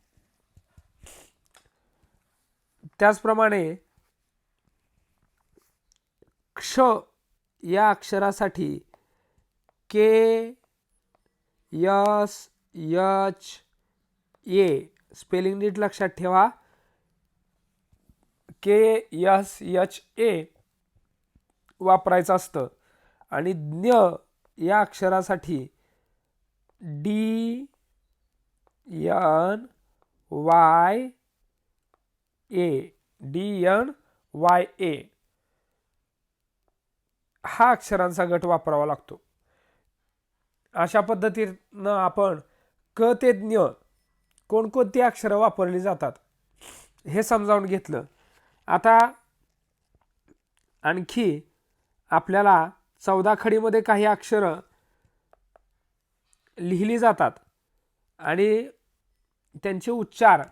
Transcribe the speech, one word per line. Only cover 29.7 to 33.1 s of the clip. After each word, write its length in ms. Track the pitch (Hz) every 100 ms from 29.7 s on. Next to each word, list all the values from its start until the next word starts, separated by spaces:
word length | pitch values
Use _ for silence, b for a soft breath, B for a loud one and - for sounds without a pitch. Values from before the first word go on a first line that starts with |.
| _ _ _ _ _ _
वाय 800 | 147 156 170 165 165 175 214 254 - _ _ _ _ _ _ _ _ _ _ _ _ _
ए, 380 | 196 175 135 - _ _